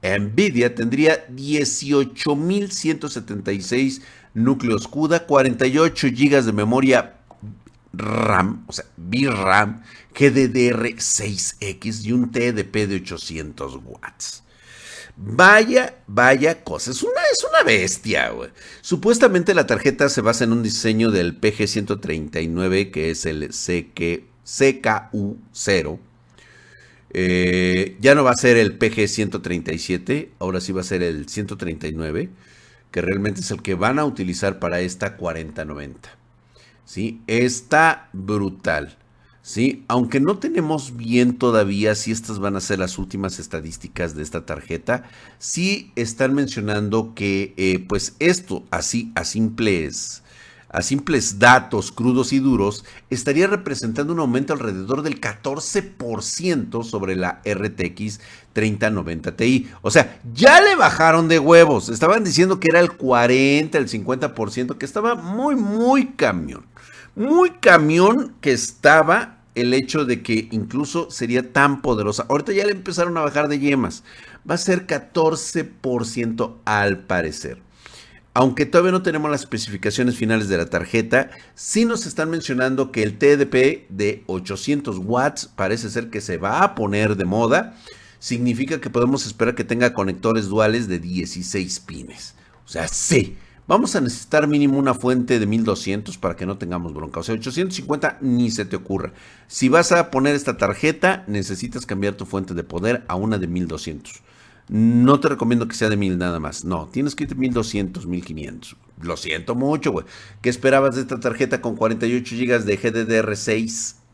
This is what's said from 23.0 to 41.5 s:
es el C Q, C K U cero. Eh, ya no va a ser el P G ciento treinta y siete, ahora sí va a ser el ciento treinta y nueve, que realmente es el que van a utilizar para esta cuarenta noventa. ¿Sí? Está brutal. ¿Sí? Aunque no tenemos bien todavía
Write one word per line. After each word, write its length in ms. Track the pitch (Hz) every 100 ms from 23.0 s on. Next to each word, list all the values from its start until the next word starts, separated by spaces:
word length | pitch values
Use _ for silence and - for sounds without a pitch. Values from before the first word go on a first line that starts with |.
| 80
es 140 | 80
el 280 | - 78 76
C 380 | - - 87 85 -
Q, 280 | 85 85 - _
C 360 | - - 135 131
K 280 | 117 107 -
U 260 | 107 101 110 -
cero. 460 | - - 95 76 80 - _ _ _ _ - - - - _ _ -
Eh, 800 | 92 90 90 90 90 92 95 -
ya 160 | 127
no 100 | 143
va 80 | 131
a 40 | 120
ser 220 | 127 120
el 180 | 107 113
P 160 | 113
G 140 | 113 101
ciento 340 | - 104 92
treinta 320 | 85 87 -
y 60 | 80
siete, 540 | - 90 - 139 165 _
ahora 220 | 92 92
sí 120 | 92
va 100 | 92
a 20 |
ser 180 | 92 95
el 260 | 87 78 76
ciento 260 | - 101 101
treinta 300 | 90 78 80
y 60 |
nueve, 360 | 80 80 78 180 - - - - _ _
que 100 | -
realmente 400 | 87 98 104 95
es 100 | 90
el 120 | 101
que 120 | -
van 240 | 90 104 139
a 60 |
utilizar 540 | 151 - 92 90 98 92
para 220 | 87 87
esta 360 | 90 - 101 -
cuarenta 480 | 87 82 78 78
noventa. 460 | 78 73 73 - - - _ _ _ _ _ _
¿Sí? 380 | _ - 113 - -
Está 840 | 113 123 123 - 151 160 151 -
brutal. 840 | 92 95 107 98 92 - 78 73 - _ _ _ _
¿Sí? 440 | - 104 127 135 -
Aunque 320 | 120 117 135
no 180 | 147 202
tenemos 580 | - 240 156 156 135 120
bien 420 | 113 123 123 123
todavía 560 | 123